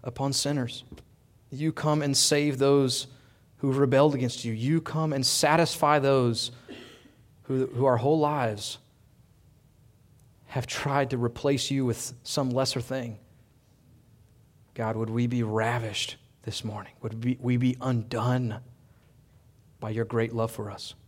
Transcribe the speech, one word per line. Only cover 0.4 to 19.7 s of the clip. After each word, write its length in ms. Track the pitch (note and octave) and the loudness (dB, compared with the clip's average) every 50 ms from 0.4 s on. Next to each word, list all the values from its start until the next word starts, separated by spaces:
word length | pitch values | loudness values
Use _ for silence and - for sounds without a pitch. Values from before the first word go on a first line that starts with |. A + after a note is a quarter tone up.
| - C#3+ D3 C#3+ B2 B2 - - - - - - - _ _ _ _ _ _ _ _ _ | -2 0 0 -2 -2 -4 -6 -12 -16 -18 -20 -20 -20 _ _ _ _ _ _ _ _ _
You 220 | C#3 C3 D#3 D#3+ | -8 -4 -2 -2
come 300 | D3+ - - D#3 D3+ D3+ | -2 0 0 2 2 2
and 140 | D3+ C#3+ C#3 | 2 0 2
save 420 | - - - D3+ D3 D3 D3 C3+ B2+ | 2 2 4 4 2 2 0 2 4
those 500 | C#3 C#3 C#3 C#3+ C3+ B2+ - - - - - - - - _ _ _ _ _ _ | 4 6 6 6 4 2 0 -4 -6 -10 -16 -20 -20 -20 _ _ _ _ _ _
who've 180 | - C3+ C3 | -2 0 2
rebelled 380 | C3+ C#3+ B2+ C3 C3+ D3 D3 C#3 | 4 4 4 6 6 6 6 4
against 300 | B2+ B2+ A#2+ - - - | 0 -2 -2 -4 -4 -6
you. 80 | A#2+ | -4
You 280 | A2 A2 A#2 C#3 D#3+ E3 | -4 -2 0 0 0 0
come 320 | D#3+ - - D#3 D#3+ D#3 | 0 -2 -4 -2 -2 0
and 120 | D3 C3+ B2+ | 0 0 0
satisfy 720 | - - - - D3 D3+ E3+ E3 - - - D#3+ D3 D3+ D3 | 0 0 2 4 4 6 4 4 2 2 2 4 4 4 4
those 540 | C3+ C#3 C#3 C3+ B2 A#2+ A2+ - - - - - - - - - - - - - - - _ _ - _ _ _ - | 4 4 4 4 4 2 0 -2 -4 -8 -10 -14 -18 -18 -18 -18 -18 -20 -20 -20 -20 -20 _ _ -20 _ _ _ -8
who, 220 | - C3+ C3 C3 | -4 -2 -2 -2
who 200 | C3 - A#2+ C3+ | -2 0 2 4
our 100 | C3+ B2 | 4 4
whole 240 | A2+ A#2 C#3+ D#3 D#3+ | 4 4 2 2 4
lives 580 | D3+ D3 D3+ D3 B2 A2+ G#2+ G2+ - - - - _ _ _ _ _ _ _ _ _ _ _ _ _ _ _ _ _ _ _ _ _ - _ _ _ _ _ _ _ _ _ _ _ | 2 2 2 0 0 -2 -2 -4 -8 -10 -12 -14 _ _ _ _ _ _ _ _ _ _ _ _ _ _ _ _ _ _ _ _ _ -20 _ _ _ _ _ _ _ _ _ _ _
have 200 | - - C3+ B2 | -8 -6 -6 -6
tried 440 | - - - - C#3+ C3+ C#3 C#3 B2 | -4 -8 -4 -2 0 2 2 2 2
to 80 | C3+ A#2+ | 0 0
replace 520 | A#2+ A#2 A#2+ - - C#3+ C#3 C3 - - | 0 -2 -2 0 0 2 2 2 0 -2
you 140 | C#3 C3+ C3 | -2 0 0
with 300 | A#2+ A2+ - - - - - | 0 -2 -4 -6 -12 -12 -14
some 280 | _ - - D3+ C3+ B2+ | _ -6 -4 -2 -2 0
lesser 300 | B2 A2+ A2 - - B2+ | 0 0 0 0 -2 -4
thing. 380 | A#2+ - C3 C3+ A#2+ A#2 G#2+ G2 _ _ _ _ _ _ _ _ _ _ _ _ _ _ - _ _ _ _ _ - _ _ _ _ _ _ _ _ _ _ | -6 -6 -8 -8 -8 -8 -12 -14 _ _ _ _ _ _ _ _ _ _ _ _ _ _ -20 _ _ _ _ _ -20 _ _ _ _ _ _ _ _ _ _
God, 220 | - A2+ A2 A2+ | -6 -4 -4 -2
would 140 | A2 A2+ A2 | -2 -4 -2
we 160 | A2 A#2+ A#2+ | 0 0 0
be 160 | A#2+ B2 A#2+ | 0 0 0
ravished 760 | A#2 G#2+ G#2+ A2 A2+ A#2 A2+ A#2+ A#2 G#2+ G2 - - - - _ _ _ _ _ - | -2 0 0 0 0 0 0 -2 -4 -4 -6 -6 -6 -6 -10 _ _ _ _ _ -12
this 180 | A2+ - - - | -10 -10 -8 -8
morning? 280 | A2 G#2 G#2 F#2+ - - _ | -8 -8 -10 -12 -14 -16 _
Would 220 | - A2+ G#2+ A2+ A#2 | -10 -10 -8 -4 -2
we, 120 | B2 B2+ - | -2 -2 -2
we 160 | A#2+ B2 B2 | 0 0 0
be 200 | A#2+ B2+ B2+ B2 B2 | 2 2 0 0 0
undone 800 | B2+ C3 B2+ A#2 G#2 - - A2+ A2 B2+ B2+ B2+ B2 A2 G#2+ - - - - _ _ _ _ _ _ _ _ - _ _ _ - _ _ _ _ _ _ | -2 -2 -2 -2 -2 -4 -4 -2 0 0 0 0 0 -4 -6 -8 -12 -18 -20 _ _ _ _ _ _ _ _ -20 _ _ _ -20 _ _ _ _ _ _